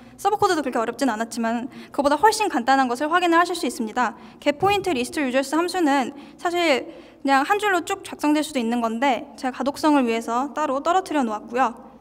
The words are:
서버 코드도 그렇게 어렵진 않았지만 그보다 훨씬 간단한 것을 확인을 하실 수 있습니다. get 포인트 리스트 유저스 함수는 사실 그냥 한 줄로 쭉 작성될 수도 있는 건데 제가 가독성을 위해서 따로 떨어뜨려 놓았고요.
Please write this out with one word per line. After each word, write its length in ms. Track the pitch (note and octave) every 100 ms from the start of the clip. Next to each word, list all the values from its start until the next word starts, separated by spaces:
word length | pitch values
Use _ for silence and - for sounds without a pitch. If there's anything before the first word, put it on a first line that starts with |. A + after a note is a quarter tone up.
| - -
서버 200 | G4 G#4
코드도 260 | G4 E4
그렇게 160 | C4+ A#3+
어렵진 320 | A3+ A3+ C4+
않았지만 580 | G#3+ A3+ A#3+ A3+ A#3 C4 - -
그보다 240 | - C#4 D4
훨씬 320 | G#4+ G#4+ G4+
간단한 400 | C#4+ A3+ C4+ B3+
것을 240 | B3 D4+
확인을 260 | F4 F4 E4
하실 160 | F4
수 120 | E4+ C4+
있습니다. 500 | - G#3+ B3 A3 - - -
get 160 | D4 D4
포인트 320 | G4 G4+ F4+
리스트 320 | C4 - D#4+
유저스 360 | C4 B3+ C4+ D#4+
함수는 580 | F4 F#4 D4+ C#4 - - - -
사실 800 | F4+ F4 E4+ B3 - - - -
그냥 220 | C#4 C#4
한 160 | D4 G#4
줄로 260 | G#4 F4
쭉 180 | E4+ F#4
작성될 400 | - B3+ D4 D4+
수도 160 | D4+ C4+
있는 220 | A3+ A#3+
건데 500 | A3+ A3+ C#4 A3 - -
제가 220 | B3+ B3
가독성을 480 | C4+ - D#4 C#4+ A#3+
위해서 480 | A3+ A3+ A#3 C#4+
따로 280 | D4+ D4+ C4+
떨어뜨려 400 | D4 F#4 F#4 D4
놓았고요. 520 | A#3 G#3+ A3 A#3+ A#3 - - -